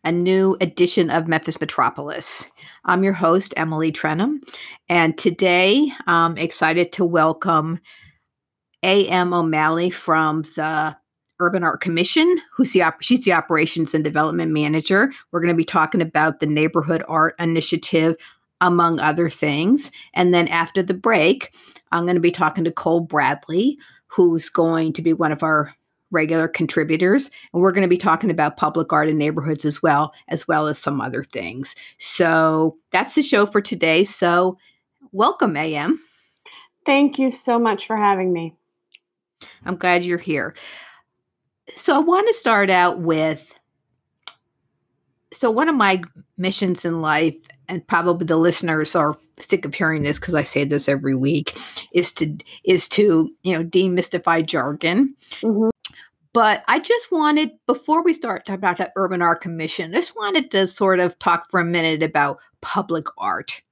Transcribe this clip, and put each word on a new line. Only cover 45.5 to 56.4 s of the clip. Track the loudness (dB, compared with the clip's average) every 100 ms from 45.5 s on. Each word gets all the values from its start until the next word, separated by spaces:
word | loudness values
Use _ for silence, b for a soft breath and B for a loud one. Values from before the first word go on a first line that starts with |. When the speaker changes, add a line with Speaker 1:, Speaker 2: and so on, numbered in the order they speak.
| 2 0
Speaker 1:
of |
my | 2 2 0 -4 -20 _ -6
missions | -4 -2 -2 -2 -4
in | -4
life, | 0 2 0 -2 -20 _ -12
and | -12 -2
probably | 0 0 0 0
the | 2
listeners | 2 0 -2 -2 0 0
are | 0 -2 _ _
sick | -4 -2 -2
of |
hearing | -4 -2 0
this | -2 -4
'cause | -2 -2
I |
say | -2 -2
this | 0 -2 0
every | -2 -2 0
week, | 0 -2 -4 -10 B B B
is | -2 -2
to, | -2 -6 -6 -16 B
is | 0 0 2
to, | 2 4 4 2 -4
you | -4 -4
know, |
demystify | 0 0 2 0 -2 -4 0 0 0
jargon. | -4 -4 -4 -2 0 0 -2 B B
Speaker 2:
Mm-hmm. | -2 0 0 -2 -14 B B _ _
Speaker 1:
But | 2